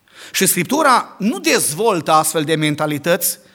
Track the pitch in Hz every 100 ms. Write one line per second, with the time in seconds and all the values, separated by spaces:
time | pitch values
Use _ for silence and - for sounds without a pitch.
0 | _ - - - 185 180 175 285 302 233
1 | - - 196 381 330 240 - 151 226 180
2 | 170 156 151 165 147 156 151 147 151 147
3 | 170 175 - - _